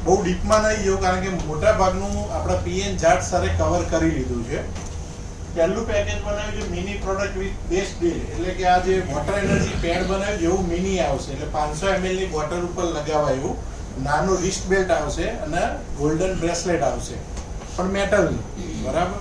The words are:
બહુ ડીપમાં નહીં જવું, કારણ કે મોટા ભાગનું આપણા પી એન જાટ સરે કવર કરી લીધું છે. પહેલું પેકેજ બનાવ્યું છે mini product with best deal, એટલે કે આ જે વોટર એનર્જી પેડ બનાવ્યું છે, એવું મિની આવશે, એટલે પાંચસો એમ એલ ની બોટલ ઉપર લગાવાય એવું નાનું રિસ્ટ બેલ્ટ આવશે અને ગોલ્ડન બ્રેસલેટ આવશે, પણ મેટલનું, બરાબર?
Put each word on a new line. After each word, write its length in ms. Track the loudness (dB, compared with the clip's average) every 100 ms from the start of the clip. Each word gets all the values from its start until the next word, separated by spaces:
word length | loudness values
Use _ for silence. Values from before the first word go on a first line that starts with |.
બહુ 200 | 6 4
ડીપમાં 400 | 4 0 4 4
નહીં 200 | 4 2
જવું, 180 | 2 2
કારણ 200 | 2 2
કે 80 | 0
મોટા 420 | -2 -2 2 4
ભાગનું 600 | 6 4 2 -2 -2 -2
આપણા 220 | -2 0 0
પી 240 | 0 -2
એન 180 | 0 2
જાટ 260 | 4 4
સરે 260 | 2 0 2 2
કવર 260 | 2 2
કરી 280 | 2 2 2
લીધું 380 | 2 -2 -2 -2
છે. 100 | -4 -4 -6 -8 -8 -10 -10 -10 -10 -8 2
પહેલું 320 | 2 2 0
પેકેજ 360 | 0 0 -2
બનાવ્યું 380 | -2 -2 -2 -4
છે 80 | -4
mini 240 | -4 -4 -4 -2
product 300 | -2 -2 -2
with 180 | -4 -4 -2
best 240 | 0 0 0
deal, 160 | 0 0
એટલે 360 | -4 -4 -4
કે 120 | 0 4
આ 120 | 4
જે 200 | 4 2
વોટર 380 | 0 -2 -2 0
એનર્જી 400 | 2 2 2 0
પેડ 260 | 0 0 0
બનાવ્યું 320 | 0 -2 0
છે, 60 | 2
એવું 220 | 2 0
મિની 320 | 0 0 2
આવશે, 320 | 2 0 -4
એટલે 160 | -6 -4
પાંચસો 360 | -2 -2 -2 0
એમ 180 | 0 0
એલ 100 | -2
ની 100 | -2
બોટલ 360 | -2 -2 -2
ઉપર 220 | -4 -2
લગાવાય 500 | -2 -2 0 0 2
એવું 220 | 0 -2 -4 -8 -8 -10 -6
નાનું 380 | 0 2 2 2
રિસ્ટ 240 | 0 -2 0
બેલ્ટ 260 | 2 4
આવશે 380 | 2 0 -2 -4
અને 320 | -4 -4 -2 -2 -4 -8 -2
ગોલ્ડન 360 | 0 2 0
બ્રેસલેટ 500 | 0 -2 0 0 2
આવશે, 300 | 2 -2 -6 -8 -8 -8 -8 -10 -8 -4
પણ 80 |
મેટલનું, 600 | -2 0 2 4 4 0 -6 -8 -8 -6
બરાબર? 340 | -2 0 0 -2